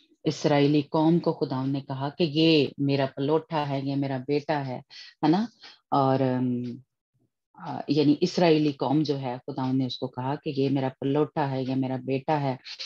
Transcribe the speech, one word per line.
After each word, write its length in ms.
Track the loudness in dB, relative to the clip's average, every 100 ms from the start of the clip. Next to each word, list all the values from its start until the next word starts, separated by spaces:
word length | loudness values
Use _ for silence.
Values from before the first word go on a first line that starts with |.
| _ _ -4
इसराइली 560 | -2 2 4 4 2
कौम 380 | 0 2 4 4
को 140 | 2
खुदा 320 | -2 -4 -2 -2
ने 160 | -4
कहा 280 | -6 -6 -6
कि 140 | -2
ये 500 | -2 4 4 4 2 0
मेरा 260 | 0 0 -2
पलोठा 580 | -2 0 0 0 -4 -2
है, 220 | -4 -4
ये 80 | -2
मेरा 220 | -2 -4
बेटा 400 | -2 -4 -2 -4
है, 240 | -4 -8 -12 -20 -20 -2
है 60 | 2
ना? 180 | 2 0 _ -20 -20 -2
और, 280 | 2 4 4
अम, 600 | 2 0 0 -2 -6 -10 _ _ _ _ _ _ _ -16
आ, 220 | -10 -10 -2
यानी 240 | 2 4
इसराइली 600 | 4 2 2 4 4 2
कौम 300 | -2 0 0
जो 120 | 0 -2
है 220 | -4 -8
खुदा 320 | -10 -6 -2
ने 140 | 0 -2
उसको 220 | -4 -8
कहा 280 | -6 -6 -6
कि 140 | -6 -2
ये 80 | 0
मेरा 200 | 0 -2
पलोठा 560 | -4 -2 0 0 0 -2
है, 200 | -2 -2
ये 100 | -2
मेरा 220 | -2 -4
बेटा 400 | -4 -4 -2 -2
है, 220 | 0 -4 -10 -16